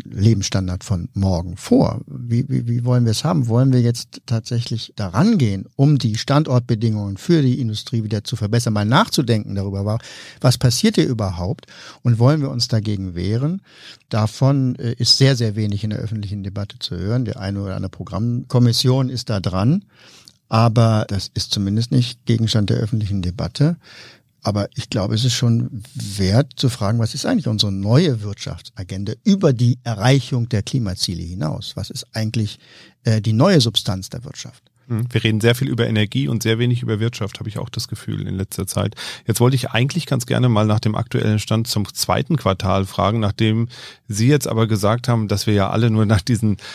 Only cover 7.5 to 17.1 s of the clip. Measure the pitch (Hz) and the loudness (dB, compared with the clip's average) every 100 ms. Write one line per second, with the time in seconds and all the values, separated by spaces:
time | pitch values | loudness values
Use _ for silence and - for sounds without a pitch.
7.5 | 127 117 104 - 117 107 107 - 117 104 | 0 -2 -4 -4 -4 -2 -4 -4 -4 0
8.5 | 117 113 107 104 147 233 - 120 110 104 | 0 0 0 2 4 4 0 2 0 -2
9.5 | 101 98 98 101 113 - - - - 127 | -6 -4 -4 -2 -4 -6 -18 -20 -2 0
10.5 | - 127 120 214 214 160 113 95 87 90 | 4 2 4 2 4 2 0 -2 -2 -4
11.5 | - - - - - 120 110 120 156 139 | -6 -10 -20 -20 -4 0 4 6 4 0
12.5 | 120 - 110 107 101 95 87 90 117 143 | -4 -2 -2 -2 -4 -4 -4 -2 -2 -2
13.5 | 190 - - - - _ 113 107 - 135 | -4 -8 -20 -20 -20 _ 0 0 2 2
14.5 | 139 131 - 120 - 117 - 135 131 113 | 2 0 -2 -4 -2 2 4 6 4 0
15.5 | 104 107 98 110 107 104 107 101 104 98 | -2 -2 -2 -4 -4 -6 -6 -6 -6 -8
16.5 | 101 101 123 - 87 95 | -8 -10 -10 -10 -6 -2